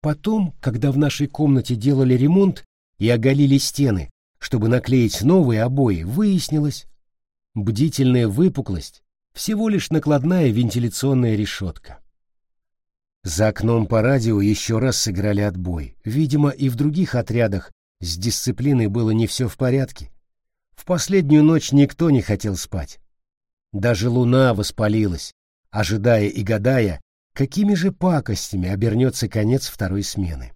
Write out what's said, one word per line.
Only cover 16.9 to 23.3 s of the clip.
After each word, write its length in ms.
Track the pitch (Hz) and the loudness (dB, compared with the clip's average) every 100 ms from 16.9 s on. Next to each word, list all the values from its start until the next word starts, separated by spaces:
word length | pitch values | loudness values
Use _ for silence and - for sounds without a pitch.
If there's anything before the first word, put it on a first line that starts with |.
| 151 185 123 | 0 -2 -2
отрядах 560 | 110 113 113 95 - - _ _ | -2 0 0 -2 -8 -20 _ _
с 180 | 87 82 | -10 -4
дисциплиной 720 | 113 - 127 107 135 131 107 | -4 -4 -4 -2 0 2 0
было 240 | 107 110 | 0 0
не 160 | 110 113 | 2 0
всё 200 | - 123 | -2 -6
в 100 | - | -2
порядке. 540 | 131 135 131 - - - _ _ _ _ _ - | 0 0 -2 -8 -18 -20 _ _ _ _ _ -20
В 100 | - | -4
последнюю 580 | 180 - 196 143 151 | -4 0 0 6 6
ночь 280 | 151 160 - | 6 4 2
никто 380 | 139 139 - 170 | 4 4 2 2
не 100 | 135 | 2
хотел 340 | - 101 107 92 | 0 -4 -4 -6
спать. 440 | - 92 78 - _ _ _ | -8 -10 -10 -16 _ _ _